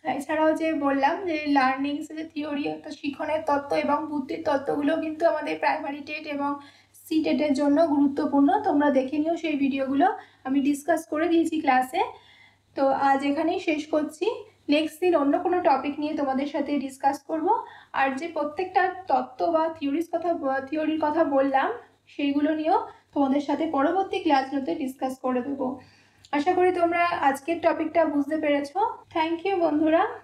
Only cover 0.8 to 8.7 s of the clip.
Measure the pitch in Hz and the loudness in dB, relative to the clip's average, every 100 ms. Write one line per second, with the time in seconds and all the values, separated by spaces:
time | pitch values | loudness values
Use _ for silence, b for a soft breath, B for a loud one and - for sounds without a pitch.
0.8 | 285 277 277 359 370 302 302 285 262 269 | 0 2 2 0 -2 -4 2 4 4 2
1.8 | 285 294 311 311 320 294 294 294 311 311 | -4 -4 -8 -12 -10 -8 -6 -4 -6 -6
2.8 | 311 294 294 277 302 311 311 285 285 320 | -10 -8 -8 -6 -4 -2 0 -2 0 -2
3.8 | 294 294 311 294 254 - 320 277 - 294 | 0 -2 -2 -6 -6 -4 -2 -2 0 -2
4.8 | 285 320 320 311 330 302 294 320 294 302 | 0 -2 -4 0 0 0 -4 -2 -2 -2
5.8 | 311 294 277 302 311 285 285 285 B B | -6 -10 -10 -12 -8 -6 -4 -6 B B
6.8 | B - - 320 311 262 302 262 294 285 | B -20 -2 0 2 0 2 2 2 4
7.8 | 330 285 285 - 285 277 285 415 415 | 4 4 2 2 0 4 4 4 2